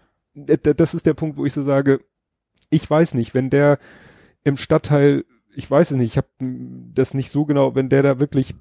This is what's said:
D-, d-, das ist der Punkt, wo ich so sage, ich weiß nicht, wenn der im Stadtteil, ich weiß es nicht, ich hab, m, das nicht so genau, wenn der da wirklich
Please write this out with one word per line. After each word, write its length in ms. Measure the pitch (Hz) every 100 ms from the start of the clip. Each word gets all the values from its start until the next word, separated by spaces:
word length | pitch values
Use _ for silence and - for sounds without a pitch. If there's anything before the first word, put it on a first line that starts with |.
| _ _ _ 147
D-, 220 | 139 156
d-, 160 | 151 143
das 180 | 165
ist 120 | 170 160
der 60 | 151
Punkt, 220 | 160 143
wo 80 | 139
ich 80 |
so 100 | 147
sage, 380 | 139 139 139 135 _ _ _ _ _ _ -
ich 180 | 156 -
weiß 260 | 151 165 127
nicht, 180 | 113
wenn 160 | 131 131
der 300 | 143 143 143 - - - _ _ _
im 140 | 147 139
Stadtteil, 680 | - 156 - 147 143 143 - _ _ -
ich 140 | -
weiß 200 | 139 175
es 60 | 135
nicht, 140 | 117
ich 60 | -
hab, 80 | - -
m, 520 | 131 127 123 123 120
das 200 | 123 131
nicht 180 | 135 131
so 140 | 143 151
genau, 300 | 143 135 127
wenn 120 | 131
der 160 | 135
da 160 | 139 131
wirklich 360 | 143 139 - -